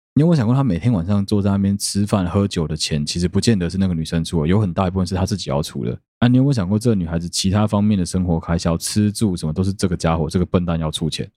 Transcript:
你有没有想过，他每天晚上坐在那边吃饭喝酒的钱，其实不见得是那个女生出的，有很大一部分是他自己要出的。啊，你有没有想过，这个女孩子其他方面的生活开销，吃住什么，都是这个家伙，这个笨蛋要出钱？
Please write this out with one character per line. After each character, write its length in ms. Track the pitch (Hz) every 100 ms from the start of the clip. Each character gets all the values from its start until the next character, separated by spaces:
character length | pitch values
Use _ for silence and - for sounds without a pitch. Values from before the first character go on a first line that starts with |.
| _ 135
你 40 |
有 60 | 165
没 60 |
有 40 | 160
想 80 |
过， 100 | 110
他 80 | 131
每 160 | 135 85
天 140 | 113
晚 140 | 101 87
上 180 | 101
坐 160 | 98 104
在 80 | 98
那 60 | 98
边 220 | 98 101
吃 260 | - 101
饭 220 | 101 101 87
喝 200 | 101 101
酒 220 | 90 78
的 80 | 78
钱， 300 | - 76 73
其 120 | 87
实 80 | 87
不 120 | 98
见 180 | 113 104
得 120 | 85
是 80 | 92
那 80 | 95
个 80 |
女 100 | 82
生 180 | 78 82
出 200 | 80 85
的， 60 | 76
有 120 | 101
很 140 | 101
大 120 | 85 92
一 20 |
部 80 | 95
分 80 | 92
是 80 |
他 100 | 90
自 100 | 98
己 140 | 98 -
要 140 | 67
出 220 | - 71
的。 120 | 58 - _ -
啊， 100 | 123
你 80 | 127
有 60 |
没 60 | 139
有 40 |
想 160 | 120 87
过， 100 | 107
这 120 | 120
个 60 | 104
女 100 | 80
孩 120 | 85
子 80 | 85
其 200 | - 95
他 180 | 104 104
方 160 | 104
面 140 | 107 101
的 80 |
生 200 | 85 92
活 140 | 90 82
开 200 | - 85
销， 180 | 87 82
吃 340 | - 107 104
住 240 | 98 107
什 120 | 87 78
么， 60 |
都 100 | 78
是 100 | 95
这 160 | 98 95
个 80 | 85
家 220 | 82 82
伙， 100 | 80
这 100 | 92
个 60 |
笨 220 | 87 92 85
蛋 120 | 82
要 120 | 78
出 180 | - 80
钱？ 180 | - -